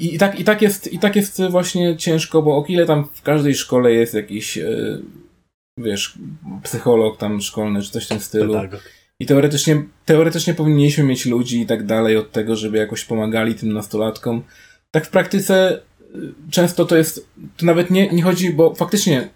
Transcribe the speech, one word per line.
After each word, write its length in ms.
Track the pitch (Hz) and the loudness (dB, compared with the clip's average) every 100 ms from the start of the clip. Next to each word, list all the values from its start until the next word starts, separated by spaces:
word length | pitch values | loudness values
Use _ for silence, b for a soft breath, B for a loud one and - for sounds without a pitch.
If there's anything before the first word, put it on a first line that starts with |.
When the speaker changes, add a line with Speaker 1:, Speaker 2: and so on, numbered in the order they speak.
Speaker 1:
i, 100 | 165 | -2
i 40 | 156 | 0
tak, 220 | 196 196 | 0 0
i 40 | |
tak 180 | 202 208 | 0 2
jest, 300 | 208 202 - | 2 0 -6
i 60 | - | -2
tak 180 | 208 202 | 0 0
jest 260 | 202 - 185 | -2 -2 0
właśnie 460 | 180 180 175 175 160 | 0 0 0 0 -2
ciężko, 460 | 175 160 156 160 | 0 -2 0 2
bo 160 | 151 143 | 2 2
o 60 | 147 | 2
ile 180 | 175 165 | 2 2
tam 220 | 151 143 | 0 -2
w 100 | - | -6
każdej 320 | - 151 143 | -2 2 2
szkole 380 | 131 - 127 123 | 0 0 2 4
jest 220 | 117 113 | 4 2
jakiś, 440 | 107 101 104 110 - | -2 -6 -8 -8 -6
e, 100 | 80 117 110 - - - - _ _ _ _ - | -6 -4 -4 -8 -12 -20 -20 _ _ _ _ -8
wiesz, 400 | 113 101 - - - - - 98 | -6 -4 -6 -12 -16 -16 -14 -14
psycholog 540 | - 117 127 113 107 - | -10 -2 2 4 2 -2
tam 240 | 107 104 | -6 -4
szkolny 420 | 98 - 107 101 | -6 -6 -4 -4
czy 80 | 101 | -4
coś 140 | 117 | -8
w 40 | - | -6
tym 120 | 107 | -8
stylu. 340 | - 107 107 | -4 -2 0
Speaker 2:
Pedagog. 260 | 104 95 101 B B B - | -2 -4 -12 B B B -6
Speaker 1:
I 60 | - | 2
teoretycznie, 560 | 139 147 147 160 151 147 _ | 4 4 2 2 0 -2 _
teoretycznie 500 | - 156 165 165 175 | 2 4 4 0 -2
powinniśmy 500 | 160 156 147 143 147 | 0 2 4 4 2
mieć 220 | 139 127 127 | 0 0 0
ludzi 340 | 120 123 120 | -2 0 -2
i 60 | 110 | 0
tak 200 | 110 107 | -2 0
dalej 300 | 110 110 110 | 0 2 2
od 160 | 107 | 0
tego, 240 | 113 107 110 | -4 -2 -4
żeby 220 | 107 107 | -2 -2
jakoś 260 | 107 110 | -2 -6
pomagali 500 | - 113 107 113 113 | -6 -4 -2 -2 -2
tym 180 | 110 110 | -4 -4
nastolatkom. 720 | 107 101 107 110 107 120 117 b b b b _ | -6 -4 -4 -4 -4 -6 -6 b b b b _
Tak 160 | 156 - | -4 0
w 40 | |
praktyce, 720 | 190 180 202 - 190 185 - - _ _ | 0 0 -2 2 2 2 0 -10 _ _
y, 180 | - - - 156 | -16 -16 -16 -4
często 340 | 175 170 175 | 0 2 2
to 120 | 170 165 | 2 2
jest, 320 | 160 - - - - - | 2 -4 -16 -20 -20 -2
to 100 | 170 | 2
nawet 240 | 165 175 | 2 2
nie, 180 | 185 196 | 2 2
nie 120 | 170 | 2
chodzi, 280 | 180 175 180 | 2 0 0
bo 240 | 151 165 | 4 4
faktycznie 540 | - 175 202 185 131 - | 2 -2 0 2 0 -2